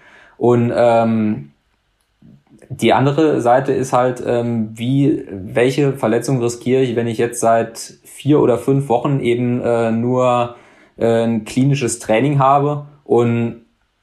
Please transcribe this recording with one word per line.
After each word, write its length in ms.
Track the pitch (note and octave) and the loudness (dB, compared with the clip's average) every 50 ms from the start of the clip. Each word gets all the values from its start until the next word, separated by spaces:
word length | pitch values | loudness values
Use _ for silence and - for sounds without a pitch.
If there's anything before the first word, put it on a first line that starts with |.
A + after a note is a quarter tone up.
| _ - - - - - _ - | _ -20 -20 -20 -20 -20 _ -2
Und, 340 | - A#2+ A#2+ A#2+ A#2+ A#2+ | 0 2 2 2 2 0
ähm, 800 | - - A#2+ A#2+ A#2 A2+ A#2 A2+ A2+ A2 G#2+ G#2+ G#2+ - - - _ _ _ _ _ _ _ _ _ _ _ _ _ _ _ - - - _ _ - - - - | 0 2 2 4 4 4 2 2 0 0 0 -2 -2 -4 -8 -14 _ _ _ _ _ _ _ _ _ _ _ _ _ _ _ -20 -20 -20 _ _ -20 -20 -18 -16
die 220 | C3+ - A#2+ A2+ F#2+ | -8 -2 0 0 2
andere 480 | A2+ C3 C#3+ C#3+ D#3 D#3+ D3+ C3+ B2+ | 2 2 2 2 2 2 2 2 2
Seite 320 | A#2 A#2 B2 C3+ C#3 C3+ C3+ | 2 2 2 2 2 0 -2
ist 180 | - C3 C3+ - | -2 -2 -2 0
halt, 280 | B2 B2+ B2+ B2 - - | 0 0 0 -2 -4 -4
ähm, 460 | A#2 A#2+ A#2+ A#2 A#2 A#2 A2+ A2 G#2+ A2 | -4 -2 -2 -2 -2 -2 -4 -4 -6 -8
wie, 480 | A2 A#2 B2 C3+ C#3 C#3+ C3+ - - - - | -6 -4 -2 0 2 2 2 0 -2 -4 -10
welche 600 | G2 G2 F2+ - A#2+ A2 A#2+ C3+ C#3 D3 C#3+ C#3 C3 | -12 -12 -12 -4 0 0 2 2 2 0 0 -2 -2
Verletzung 460 | C#3 - A2 A2 A#2 A#2 - C3+ B2 | -2 -2 0 0 0 0 -2 -2 0
riskiere 440 | A#2+ A#2+ A#2 - - A#2+ B2+ C3 C3+ | -2 -2 -4 -4 -2 0 0 2 2
ich, 120 | B2 A2 | 0 0
wenn 120 | A#2+ A#2 A#2 | -2 -2 -2
ich 100 | A2+ - | -2 -2
jetzt 220 | A#2 A#2 - - | -2 -2 -2 0
seit 560 | - A2+ A2+ A#2 A2+ A2+ - - - - - _ _ | 0 2 2 2 0 -2 -6 -14 -18 -18 -20 _ _
vier 380 | - - - - C3+ D3 C#3 | -20 -18 -6 0 2 2 4
oder 180 | A#2+ B2 A#2 - | 4 2 2 0
fünf 300 | - C3+ C3+ C#3 C#3 - | 0 0 0 0 0 0
Wochen 320 | A2+ A#2+ - D3 C#3+ C3 | -2 0 0 0 -2 0
eben, 400 | - A#2+ A#2+ A#2+ B2 A#2+ B2 B2 | 0 0 0 0 0 -2 -2 -2
äh, 300 | - A#2 A#2 A#2 A#2 A2+ | -2 -2 0 0 0 0
nur, 640 | A2+ A2+ A#2+ B2 B2+ B2+ B2+ B2+ B2 B2 A#2+ A#2 - - - _ _ _ _ _ _ - | -2 -2 -2 0 0 0 2 2 2 0 0 -4 -6 -14 -20 _ _ _ _ _ _ -2
äh, 260 | A2+ A#2 A#2 A2+ A2+ | 0 0 2 2 0
ein 220 | A#2 A2+ A2 G#2+ | 0 -2 -4 -4
klinisches 520 | - - B2+ C3 C#3+ C#3 C#3 B2 A2+ - - | -4 -2 0 2 2 2 0 -2 -4 -4 -4
Training 400 | - - G#2+ A2+ C3 D3 D3 C#3 | -2 0 0 2 2 0 2 2
habe 480 | C3 C3+ C#3 C#3+ C#3+ D3 D3 C#3+ - - - _ _ | 2 4 4 2 2 0 -2 -4 -8 -14 -20 _ _
und 560 | - A#2+ A#2 A#2+ A#2 A#2 A#2 A#2 A#2 - - - _ _ _ _ _ _ _ | 0 2 2 2 2 0 0 -2 -4 -6 -10 -16 _ _ _ _ _ _ _